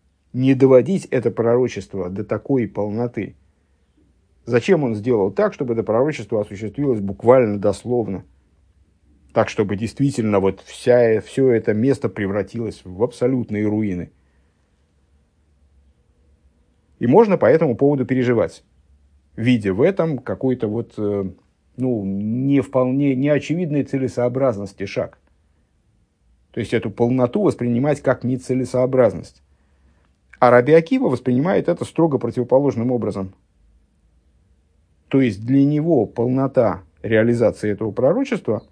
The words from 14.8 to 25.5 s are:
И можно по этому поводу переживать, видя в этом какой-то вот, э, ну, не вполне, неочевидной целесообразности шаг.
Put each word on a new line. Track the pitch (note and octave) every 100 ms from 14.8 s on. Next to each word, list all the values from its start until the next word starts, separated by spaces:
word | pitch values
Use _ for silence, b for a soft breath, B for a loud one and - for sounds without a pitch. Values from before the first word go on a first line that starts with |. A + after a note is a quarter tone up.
| _ _ _ _ _ _ _ _ _ _ _ _ _ _ _ _ _ _ _ _ _ _
И | A#2
можно | E3 A3+ E3+
по | A2
этому | D#3 D#3+ A2
поводу | C#3 C#3+ A#2+
переживать, | C3 B2+ A#2 E2+ - _ _ _ _ _ _ _ -
видя | A2+ B2 G#2
в | F#2
этом | D#3 G3 E3 C3
какой-то | - F#2+ C3 B2 G#2+
вот, | A2 A2+ -
э, | G#2 G2+ F#2+ F2+ _ _ _ -
ну, | B2+ A#2 G2
не | G2 G#2+ A#2+ C3+ C#3+
вполне, | B2 C3 B2+ C3+ C#3+ B2+
неочевидной | C#3+ D3 - D#3+ F3 D3
целесообразности | C3 C3+ C3 B2 B2 B2+ C3+ G2+ G2+ - G2+
шаг. | - - - _ _ _